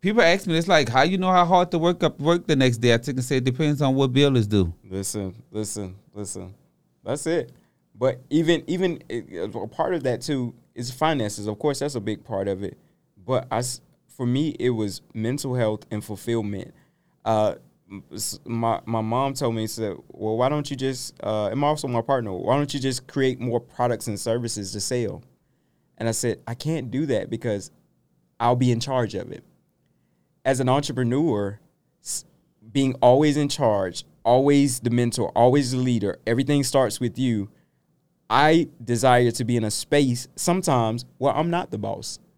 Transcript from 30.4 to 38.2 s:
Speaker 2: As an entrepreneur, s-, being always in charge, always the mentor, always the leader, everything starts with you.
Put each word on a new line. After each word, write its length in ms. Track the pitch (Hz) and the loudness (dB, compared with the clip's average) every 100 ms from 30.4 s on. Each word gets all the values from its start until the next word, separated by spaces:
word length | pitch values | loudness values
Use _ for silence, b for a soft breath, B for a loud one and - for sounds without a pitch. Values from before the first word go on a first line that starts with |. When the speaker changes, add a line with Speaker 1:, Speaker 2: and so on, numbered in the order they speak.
| - | -2
Speaker 2:
As 140 | 131 | 0
an 80 | 127 | 2
entrepreneur, 920 | 135 143 120 123 127 160 107 101 107 _ _ _ _ | 2 0 -2 0 0 0 0 -2 -6 _ _ _ _
s-, 220 | - - - _ _ _ 110 | -10 -10 -10 _ _ _ -6
being 220 | 113 135 127 | 0 0 4
always 340 | 123 127 151 147 | 6 6 4 2
in 120 | 143 | 0
charge, 540 | - 131 104 92 87 - _ | 0 2 2 0 -4 -14 _
always 560 | - 123 139 143 139 127 | 4 4 6 6 4 0
the 100 | 120 | 0
mentor, 380 | 120 120 113 107 - | 0 0 0 -2 4
always 360 | 120 131 131 | 6 6 2
the 40 | 127 | 0
leader, 400 | 127 120 98 - - | 0 0 0 -4 -2
everything 380 | 117 139 147 | 0 2 2
starts 340 | 135 139 123 - | 2 2 2 0
with 180 | 123 - | -6 -2
you. 320 | 131 113 98 _ _ _ _ _ _ _ | 0 0 -4 _ _ _ _ _ _ _